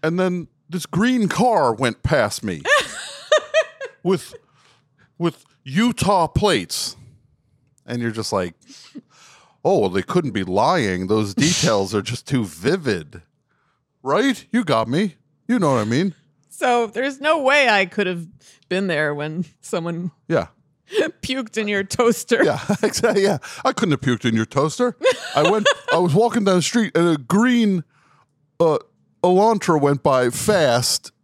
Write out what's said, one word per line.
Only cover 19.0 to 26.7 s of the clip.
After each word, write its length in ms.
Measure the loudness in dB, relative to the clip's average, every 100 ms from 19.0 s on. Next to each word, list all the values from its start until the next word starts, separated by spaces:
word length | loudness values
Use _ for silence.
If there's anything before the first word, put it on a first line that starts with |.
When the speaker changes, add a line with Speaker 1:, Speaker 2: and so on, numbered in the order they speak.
| -2
Speaker 2:
when 300 | -4 -6 -6 -8 _
someone 500 | -8 -6 -4 -6 -8 _ _
Speaker 1:
Yeah. 220 | -2 -2 _ _ _ _
Speaker 2:
<laughs> 20 | -2 -2 -4
puked 340 | -6 -6 -4 -6
in 100 | -2
your 160 | -4
toaster. 580 | -4 0 2 2 0 2
Speaker 1:
Yeah, 180 | 2 0 -4
<laughs> 100 | -2
exactly. 400 | -2 0 0 2
Yeah. 160 | 2 0 -6 -6
I 80 | -4
couldn't 200 | -2 0
have 80 | 0
puked 240 | 0 0 0
in 60 |
your 120 | 0 -2
toaster. 500 | 0 -2 0 -4 0 0 0 -2 0
I 120 | 2
went, 180 | 2 2 0 0
I 60 | 0
was 160 | 2
walking 280 | 2 2 2
down 120 | 2 2
the 60 |
street 340 | 0